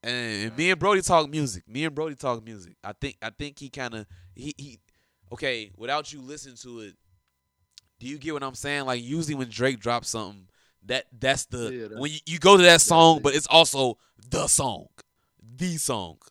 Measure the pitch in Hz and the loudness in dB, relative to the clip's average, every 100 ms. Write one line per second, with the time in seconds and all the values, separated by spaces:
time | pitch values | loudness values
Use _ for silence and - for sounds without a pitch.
0 | 117 123 117 104 110 113 175 175 185 196 | -6 -6 -6 -6 -6 -2 0 0 2 0
1 | 185 175 147 156 139 87 _ 120 160 143 | 2 2 2 -4 -4 -6 _ -8 -6 -6
2 | 160 139 135 120 110 107 87 _ 101 104 | -10 -6 -6 -6 -10 -20 -20 _ -16 -12
3 | 139 - 113 - 143 143 139 143 127 113 | -12 -10 -14 -12 -16 -14 -18 -12 -10 -12
4 | 104 - - - 139 - 143 113 _ _ | -16 -20 -20 -16 -16 -14 -18 -20 _ _
5 | _ _ _ 120 143 120 107 92 120 147 | _ _ _ -8 -6 -6 -10 -14 -8 -8
6 | 143 147 127 147 139 120 123 117 104 _ | -8 -18 -18 -18 -18 -20 -20 -18 -18 _
7 | _ _ _ _ _ _ _ - _ _ | _ _ _ _ _ _ _ -20 _ _
8 | 120 147 147 147 135 127 143 143 131 123 | -16 -12 -8 -8 -8 -8 -6 -4 -4 -6
9 | 120 156 156 139 123 107 127 123 110 120 | -4 -6 -4 -6 -8 -2 -2 -2 -4 -4
10 | - 113 101 101 92 _ _ _ 101 127 | -4 -8 -10 -14 -20 _ _ _ -8 -8
11 | - 117 131 135 - 123 113 127 107 110 | -8 -6 -4 -2 -6 -8 -8 -8 -12 -8
12 | 143 156 - 165 175 196 175 165 - 165 | -8 -8 -10 4 8 10 10 8 8 8
13 | 165 160 143 143 - 160 160 139 127 113 | 8 8 2 0 4 4 6 2 -2 -4
14 | _ _ - - - - 139 92 - - | _ _ -8 -4 0 0 0 -6 -14 -20
15 | - _ _ _ 110 127 180 160 - 117 | -20 _ _ _ -20 -8 -6 -4 -4 -4
16 | 87 78 _ | -8 -14 _